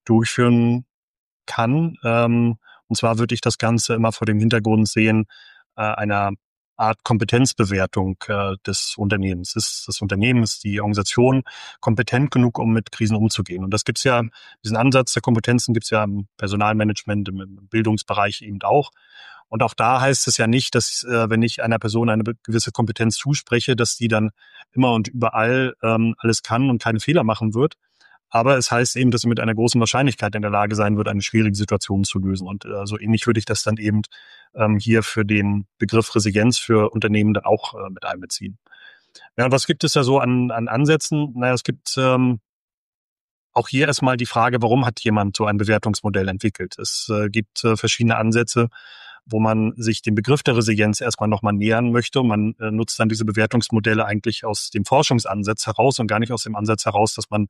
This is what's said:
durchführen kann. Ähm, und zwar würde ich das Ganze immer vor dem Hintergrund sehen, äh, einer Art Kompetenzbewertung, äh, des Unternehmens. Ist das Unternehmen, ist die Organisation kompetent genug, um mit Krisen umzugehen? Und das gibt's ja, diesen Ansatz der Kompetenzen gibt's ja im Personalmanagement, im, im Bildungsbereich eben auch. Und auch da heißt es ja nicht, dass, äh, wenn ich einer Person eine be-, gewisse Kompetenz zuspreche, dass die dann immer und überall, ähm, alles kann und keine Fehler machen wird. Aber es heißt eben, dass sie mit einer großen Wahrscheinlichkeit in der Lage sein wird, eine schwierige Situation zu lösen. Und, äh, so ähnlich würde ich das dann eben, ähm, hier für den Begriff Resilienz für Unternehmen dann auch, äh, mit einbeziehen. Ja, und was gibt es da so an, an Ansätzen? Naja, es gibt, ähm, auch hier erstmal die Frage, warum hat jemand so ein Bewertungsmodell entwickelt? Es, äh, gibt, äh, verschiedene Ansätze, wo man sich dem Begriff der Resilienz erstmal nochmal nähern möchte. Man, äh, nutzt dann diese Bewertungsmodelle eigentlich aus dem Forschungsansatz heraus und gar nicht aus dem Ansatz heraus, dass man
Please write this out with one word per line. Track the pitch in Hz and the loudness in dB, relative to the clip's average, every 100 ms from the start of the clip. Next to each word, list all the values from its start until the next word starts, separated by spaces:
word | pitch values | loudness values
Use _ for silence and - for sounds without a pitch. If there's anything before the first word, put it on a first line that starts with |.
| - | 2
durchführen | 113 113 - 120 120 117 120 127 _ _ _ _ _ - | 4 4 2 4 4 4 0 -4 _ _ _ _ _ -10
kann. | - 117 143 165 - | -4 0 0 0 -2
Ähm, | 117 117 117 117 117 113 _ - - | -2 2 2 4 2 0 _ -18 -8
und | 113 | -2
zwar | 117 113 | 0 0
würde | 117 120 | 0 0
ich | |
das | - - | -2 0
Ganze | 113 117 - | 0 0 0
immer | 113 113 | 0 0
vor | - 110 | 0 0
dem | 104 | 2
Hintergrund | 110 117 107 110 107 | 2 2 2 2 2
sehen, | - 110 110 107 - - _ _ - | 2 4 4 0 -6 -20 _ _ -6
äh, | |
einer | 107 107 104 101 101 101 _ _ _ - | -4 -4 -2 0 -2 -4 _ _ _ -2
Art | 110 113 | -2 -2
Kompetenzbewertung, | - 113 107 120 131 - 101 95 92 - 95 95 - | 0 0 2 2 2 2 0 0 -2 -2 -4 -4 -6
äh, | 104 98 95 - | -4 -4 -6 -6
des | 98 - - | -6 -6 -6
Unternehmens. | 101 104 95 90 90 - | -6 -4 -4 -4 -6 -6
Ist | - - - | -6 -8 -10
das | - | -8
Unternehmen, | 101 98 117 123 | -4 0 2 2
ist | 110 - | 0 -4
die | 107 101 | -6 -4
Organisation | 104 101 98 - 123 131 - - - - | -2 -2 -2 2 2 2 -2 -12 -20 -8
kompetent | - 110 117 123 143 | -2 -2 0 0 0
genug, | 131 120 - | 2 2 2
um | 113 | 0
mit | 113 104 | 0 -2
Krisen | - 110 107 | -2 0 2
umzugehen? | 110 - 95 90 | 0 0 -6 -6
Und | 95 | -4
das | 104 | -4
gibt's | - 117 | -4 -2
ja, | 135 123 117 - - - | 0 0 -2 -8 -20 -14
diesen | 107 110 | -4 0
Ansatz | 135 131 127 | 4 4 2
der | - | -2
Kompetenzen | 120 113 107 120 - | 0 2 2 0 0
gibt's | 110 - | -2 0
ja | 110 | -2
im | 104 101 101 - | -2 -4 -8 -8
Personalmanagement, | 98 101 104 107 107 107 - 104 98 | -6 0 0 2 0 -2 -4 -4 -4
im, | 95 | -8
im | 95 98 98 | -12 -16 -6
Bildungsbereich | 113 110 107 - 101 101 - | -2 0 0 -2 -2 -2 -4
eben | 110 101 | -10 -6
auch. | 101 131 139 _ _ - - - _ | 0 2 0 _ _ -20 -20 -20 _
Und | 110 | -2
auch | 113 | -2
da | - 113 127 | 0 0 2
heißt | 135 131 - | 2 0 0
es | - | 0
ja | 113 | 2
nicht, | 127 - 127 | 2 2 0
dass, | - - | -2 -4
äh, | 123 120 113 | -2 0 2
wenn | 113 | 2
ich | 117 - | 0 0
einer | 117 113 | -2 -2
Person | 110 113 117 | 0 0 2
eine | 110 | 0
be-, | 110 117 | -2 -6
gewisse | - 113 117 | -2 -2 -2
Kompetenz | - 110 117 113 - | -2 -2 0 0 0
zuspreche, | 135 143 - 120 113 120 | -2 -4 0 -2 0 0
dass | 117 - | -2 -2
die | 120 | 0
dann | 110 107 - _ - - | 0 0 -4 _ -20 -8
immer | - 127 | 0 2
und | 113 104 | 2 -2
überall, | 123 113 113 113 127 131 - | -2 -2 0 2 2 0 -2
ähm, | 113 113 113 110 | 0 2 0 0
alles | 113 110 | 0 0
kann | - 113 135 | 0 0 2
und | 117 | 0
keine | - 110 | 0 -2
Fehler | - 165 | 2 2
machen | 113 110 110 107 | 2 0 0 0
wird. | 151 - _ _ _ _ _ | 0 -2 _ _ _ _ _
Aber | 117 120 135 | 0 4 2
es | 120 | 2
heißt | 120 117 120 | 0 0 2
eben, | 127 | 2
dass | 117 | 2
sie | 117 | 0
mit | 113 | 0
einer | 113 110 | 0 0
großen | 117 120 | 2 2
Wahrscheinlichkeit | 113 123 139 113 104 107 | 2 2 0 0 -4 -2
in | |
der | 104 | -2
Lage | 104 104 104 | 0 0 0
sein | 104 104 | 0 0
wird, | 104 | 0
eine | 101 | -2
schwierige | - 113 107 98 | 0 2 2 0
Situation | 104 101 - 98 | -2 -2 -2 -2
zu | 98 101 | -2 -2
lösen. | 95 95 92 | -2 -4 -6
Und, | 98 | -10
äh, | 107 104 101 | -10 -10 -8
so | 104 | -6
ähnlich | 104 110 - | 0 0 2
würde | 110 | 0
ich | - | 0
das | 107 | -4
dann | - 107 | -2 -2
eben, | 107 104 104 - - - _ | 0 -2 -2 -10 -20 -20 _
ähm, | - 107 107 | -2 0 2
hier | 107 113 | 2 2
für | 110 - 104 | 2 -2 0
den | 107 101 101 101 - | 0 2 -2 -4 -6
Begriff | 110 113 110 | 0 0 0
Resilienz | 113 107 101 113 120 | 0 0 2 2 2
für | - 110 107 | 2 2 2
Unternehmen | 113 107 107 104 | 0 0 2 2
dann | 101 - | 0 0
auch, | 107 - | -2 -2
äh, | 107 98 | -12 -12
mit | 95 95 | -10 -10
einbeziehen. | 92 90 - 98 101 _ - - _ _ - - - | -10 -10 -12 -12 -16 _ -20 -20 _ _ -20 -10 -2
Ja, | 127 | 2
und | |
was | 131 - | 2 0
gibt | 160 | -2
es | 160 | 0
da | 156 | 2
so | 127 139 | 4 2
an, | 123 123 123 | 2 2 0
an | 123 113 | -2 -2
Ansätzen? | 110 147 156 - 151 147 123 | 2 4 2 2 -2 -2 -2
Naja, | 123 127 | 0 0
es | |
gibt, | - - - - | -2 -6 -6 0
ähm, | 131 127 127 120 _ _ _ _ _ _ _ _ _ _ _ | 2 4 2 0 _ _ _ _ _ _ _ _ _ _ _
auch | - 110 | -4 -2
hier | 135 151 | 0 0
erstmal | 139 131 127 | 2 0 0
die | 120 | -2
Frage, | - 117 123 | 0 0 2
warum | 113 123 123 | 2 2 2
hat | 110 | -2
jemand | 110 107 101 - | 0 2 0 0
so | 107 | 0
ein | 101 | 0
Bewertungsmodell | 104 107 110 104 107 98 95 | 2 2 2 -2 -2 -2 -2
entwickelt? | 95 110 - 92 - | -2 -4 -4 -10 -10
Es, | - - - | -8 -6 -4
äh, | 107 104 | -2 -2
gibt, | 107 110 - | -4 -6 -2
äh, | 120 110 | 0 0
verschiedene | 107 - 117 113 | 0 0 0 2
Ansätze, | 113 113 117 - 117 - - - - - - | 2 2 2 0 0 -2 -20 -20 -20 -20 -6
wo | 110 | 0
man | 110 110 110 - | 2 2 0 -2
sich | 113 107 | -4 -2
dem | - 107 | -2 0
Begriff | 107 147 | 2 0
der | - 117 | 2 2
Resilienz | 110 107 107 104 | 2 2 0 0
erstmal | 123 - 107 | -4 -4 -2
nochmal | 104 107 | 0 0
nähern | 101 107 113 120 | 0 0 0 2
möchte. | 117 117 139 | 0 0 0
Man, | 123 104 107 113 | 0 2 -2 -4
äh, | 110 | -4
nutzt | 110 113 - | -4 -4 0
dann | 113 | 0
diese | 110 110 | 0 -2
Bewertungsmodelle | 104 110 120 - 113 107 110 | 0 0 0 0 0 2 0
eigentlich | 107 104 113 104 | 0 -4 -4 -6
aus | 113 104 - | -4 -6 -6
dem | 113 98 | -6 0
Forschungsansatz | 131 - 123 107 101 101 110 - | 2 4 2 0 -4 -4 -4 -4
heraus | 107 120 - | 0 2 2
und | 110 | 0
gar | 107 | -2
nicht | 117 | -2
aus | 120 | -4
dem | - 107 | -6 -4
Ansatz | 104 110 - | -2 -2 0
heraus, | 104 107 | 2 2
dass | - 107 | 0 -4
man | 107 | -2